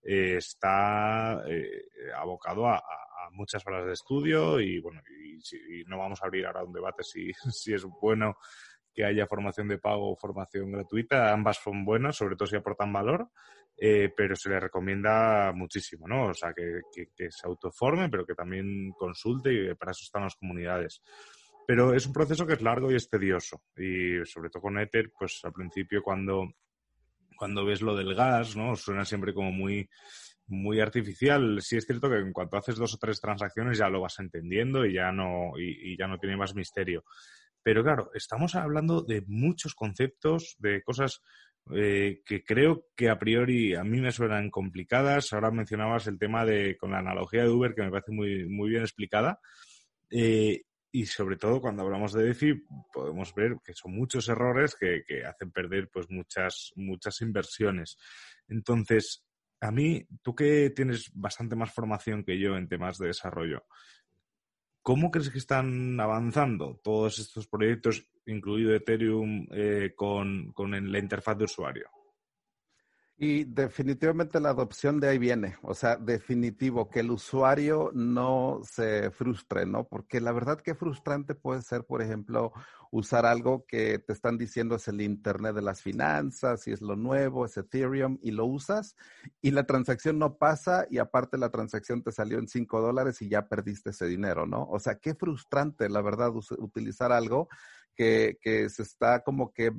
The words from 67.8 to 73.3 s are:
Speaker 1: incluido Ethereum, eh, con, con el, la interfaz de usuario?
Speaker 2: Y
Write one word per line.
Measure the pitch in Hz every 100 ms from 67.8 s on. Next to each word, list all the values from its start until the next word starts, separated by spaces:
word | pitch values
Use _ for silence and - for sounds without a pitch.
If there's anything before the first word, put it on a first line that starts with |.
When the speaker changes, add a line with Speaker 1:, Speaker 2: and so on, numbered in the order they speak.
| 117 107 - _ -
Speaker 1:
incluido | 107 95 104 113
Ethereum, | 107 - 113 110 110 110 104 -
eh, | 101 104 104 98 -
con, | 101 101 98 98 -
con | - 98
el, | 101 98
la | 101
interfaz | 98 101 - 104
de | 107
usuario? | - 73 65 - _ _ _ _ _ _ _ _ _ _ _ _ _
Speaker 2:
Y | 147